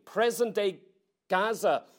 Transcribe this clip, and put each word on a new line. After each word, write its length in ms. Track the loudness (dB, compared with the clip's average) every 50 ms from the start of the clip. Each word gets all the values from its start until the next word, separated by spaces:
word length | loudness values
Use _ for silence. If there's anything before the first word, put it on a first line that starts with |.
| _
present-day 760 | -6 -2 0 0 0 0 0 -2 -2 0 0 -2 -2 -2 -6 -12 _ _ _ _ _ _ _ _
Gaza, 580 | -2 0 0 2 0 0 0 0 2 2 0 -2 -8 _